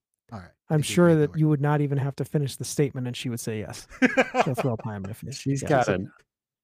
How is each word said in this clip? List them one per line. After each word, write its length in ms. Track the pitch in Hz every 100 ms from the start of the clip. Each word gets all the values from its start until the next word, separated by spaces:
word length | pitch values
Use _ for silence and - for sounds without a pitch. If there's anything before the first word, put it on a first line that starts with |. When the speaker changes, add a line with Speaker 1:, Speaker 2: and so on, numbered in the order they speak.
| _ _ _
Speaker 1:
All 60 | 110
right. 100 | 90 _ -
Speaker 2:
I'm 40 |
Speaker 1:
I 40 | 156
think 80 | -
Speaker 2:
sure 220 | - 175
Speaker 1:
we 60 | 160
Speaker 2:
that 100 | 147
Speaker 1:
can 80 | 156
Speaker 2:
you 80 | 156
would 140 | 147
not 180 | 147 147
even 180 | 143 139
have 180 | 139 -
to 80 | 139
finish 320 | 156 135 -
the 80 | -
statement 420 | - 143 135 123
and 80 | 120
she 140 | 131
would 100 | 113
say 200 | - 110
yes. 280 | 101 - -
Speaker 1:
<laughs> 80 | - 254 - 247 254 -
Speaker 2:
That's 160 | 123
well 140 | 135 113
pie 220 | 120 104
in 60 |
my 100 | 95
face. 240 | - 113 -
Speaker 3:
She's 240 | 139 135
Speaker 2:
Yeah. 80 | -
Speaker 3:
got 160 | 139 113
Speaker 1:
So 80 |
Speaker 3:
a 60 | 92 101 _ _ _ _ _